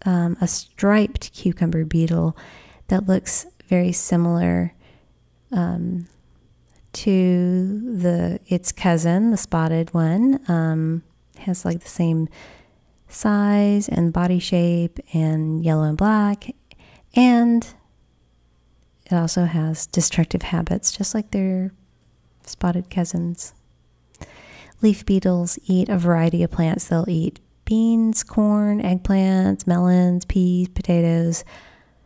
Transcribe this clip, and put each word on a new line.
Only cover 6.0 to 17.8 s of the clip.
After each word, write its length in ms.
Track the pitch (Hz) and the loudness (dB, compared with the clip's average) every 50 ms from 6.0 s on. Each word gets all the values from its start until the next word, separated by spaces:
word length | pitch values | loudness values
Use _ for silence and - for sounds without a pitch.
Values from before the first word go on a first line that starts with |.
| 170 - - _ _ _ _ _ _ _ _ _ _ _ _ _ _ _ | -8 -12 -18 _ _ _ _ _ _ _ _ _ _ _ _ _ _ _
to 1040 | _ - - 214 190 185 185 180 180 180 180 180 180 185 185 190 202 208 226 254 233 185 | _ -6 -2 0 2 2 4 2 2 2 2 0 0 0 0 -2 -4 -6 -6 -6 -6 -2
the, 420 | 175 175 175 170 175 170 170 - - _ | 0 0 0 0 -2 -2 -4 -6 -4 _
its 240 | 180 180 - - | -4 -4 -4 -6
cousin, 600 | - - - 185 170 160 160 170 170 185 220 233 | -10 -2 0 0 0 2 2 2 2 2 2 2
the 60 | 226 196 | 0 -2
spotted 580 | - - - 165 160 160 165 165 165 165 - | -2 -4 -2 -2 0 0 0 -2 -2 -2 -2
one. 440 | 170 165 160 165 196 233 269 269 269 - - | 0 0 0 2 2 2 2 0 0 -2 -2
Um, 540 | 170 165 160 160 160 160 160 160 160 165 - _ _ _ _ _ _ - | -2 0 0 0 -2 -2 -2 -2 -4 -4 -8 _ _ _ _ _ _ -12
has, 260 | - 196 180 180 - | -6 -6 -6 -4 -4
like, 140 | 180 165 175 | -6 -6 -6
the 100 | - - | -8 -14
same 400 | - - 170 165 160 160 160 156 - - - - - - _ _ _ _ _ _ _ _ _ _ | -4 -2 0 0 0 0 -2 -4 -8 -16 -20 -20 -20 -20 _ _ _ _ _ _ _ _ _ _
size 840 | - - - 214 208 208 202 202 208 208 208 202 208 208 202 - | -16 -6 -2 0 0 2 2 2 2 4 4 4 2 0 0 -2
and 240 | - - 170 170 160 | 0 0 0 0 0
body 260 | 175 175 180 185 180 | 0 0 0 0 0
shape 600 | - - - 175 170 170 170 170 170 170 - - - _ - | -2 0 0 2 2 2 2 0 -2 -2 -6 -10 -18 _ -2
and 500 | 165 160 156 156 156 156 156 160 160 165 | -2 0 0 0 0 -2 -2 -2 -2 0
yellow 200 | 165 156 156 156 | 0 2 2 0
and 140 | 151 151 156 | 0 0 0
black, 560 | 190 214 220 214 208 208 208 - - - - - _ _ - - - - - _ _ _ _ | 2 2 2 2 2 0 -2 -4 -8 -16 -16 -18 _ _ -20 -20 -20 -20 -20 _ _ _ _
and 580 | 240 247 247 240 233 233 240 233 233 226 - - _ | 4 6 6 6 4 4 4 2 2 0 -4 -16 _